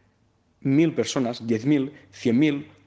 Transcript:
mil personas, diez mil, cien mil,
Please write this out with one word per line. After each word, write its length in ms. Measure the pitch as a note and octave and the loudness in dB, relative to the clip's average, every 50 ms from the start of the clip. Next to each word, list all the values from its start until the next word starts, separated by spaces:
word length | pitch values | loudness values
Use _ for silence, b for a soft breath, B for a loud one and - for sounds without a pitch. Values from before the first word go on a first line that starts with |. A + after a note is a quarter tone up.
| _ _ _ _ _ _ _ _ _ _ _ _ | _ _ _ _ _ _ _ _ _ _ _ _
mil 320 | - C#3 C3+ D3 E3 D#3+ D3+ | -2 0 2 4 2 2 2
personas, 520 | C3 A2 - - D3 B2+ A#2 B2 - A2 | -2 -4 -2 -2 -2 -2 -4 -4 -6 -4
diez 200 | A#2 A#2 G#2+ A#2 | -2 -2 -2 0
mil, 260 | C#3 D3+ C#3+ C3 C#3+ - B B B | 0 0 0 0 -4 -8 B B B
cien 260 | B - - B2 A2+ B2 | B -4 -2 0 2 4
mil, 280 | D#3 D3+ C#3+ C#3+ D3 - - _ _ | 4 2 0 -2 -6 -12 -20 _ _